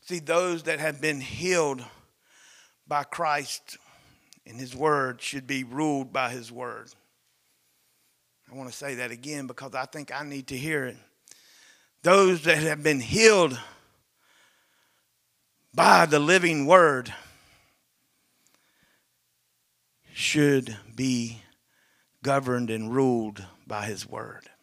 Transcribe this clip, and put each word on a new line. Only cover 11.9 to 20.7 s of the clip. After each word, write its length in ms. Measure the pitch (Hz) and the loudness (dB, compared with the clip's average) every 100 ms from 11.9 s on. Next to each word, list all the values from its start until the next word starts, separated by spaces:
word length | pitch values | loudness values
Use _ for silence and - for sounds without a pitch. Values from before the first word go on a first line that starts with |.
| _ | _
Those 400 | 170 196 190 180 | 4 6 6 2
that 160 | 156 156 | 2 2
have 240 | 156 156 | 2 0
been 180 | 151 143 | 0 0
healed 580 | 113 202 226 208 165 123 - - _ _ _ _ _ _ _ _ _ _ _ _ _ _ _ _ _ _ _ | -2 6 6 6 4 0 -14 -20 _ _ _ _ _ _ _ _ _ _ _ _ _ _ _ _ _ _ _
by 320 | - 170 185 | 2 8 8
the 140 | 170 147 | 8 4
living 480 | 147 185 180 156 139 | 6 4 4 0 6
word 480 | 185 165 135 117 110 - - _ _ _ _ _ _ _ _ _ _ _ _ _ _ _ _ _ _ _ _ _ _ _ _ _ _ _ | 8 8 4 -4 -16 -18 -20 _ _ _ _ _ _ _ _ _ _ _ _ _ _ _ _ _ _ _ _ _ _ _ _ _ _ _
should 640 | - - 151 147 139 117 | -6 -2 2 4 2 -2